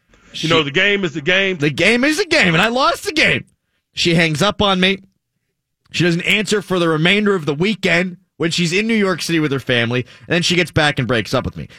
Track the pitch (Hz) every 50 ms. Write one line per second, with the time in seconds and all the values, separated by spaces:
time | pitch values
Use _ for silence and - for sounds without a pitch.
0 | _ _ _ _ _ - - - - 156 165 160 147 139 135 180 190 202 202 202
1 | 190 165 135 160 139 170 180 190 196 190 185 147 143 160 135 - 170 208 233 240
2 | 262 302 311 349 415 320 330 294 214 180 160 165 208 226 240 254 285 339 - -
3 | - 403 302 311 247 185 147 120 - _ _ _ _ _ _ _ _ _ - -
4 | - 170 165 170 165 160 151 135 190 208 202 - 214 196 190 185 185 190 196 190
5 | - - _ _ _ _ _ _ _ _ _ _ _ _ _ _ _ _ - -
6 | 160 175 165 175 - - 190 214 208 - 214 208 - - 185 180 170 165 160 151
7 | 160 180 202 208 214 202 196 185 147 156 143 147 180 220 208 - - 180 170 170
8 | 185 185 175 - _ _ _ - 165 170 - 175 175 160 175 196 220 226 233 214
9 | 196 190 180 143 - - 170 160 151 143 139 131 - - 127 120 117 117 123 127
10 | 120 - - - - - 160 180 165 - 175 170 175 - - 165 151 147 143 -
11 | 127 110 127 110 98 - - 123 95 87 - 80 69 - -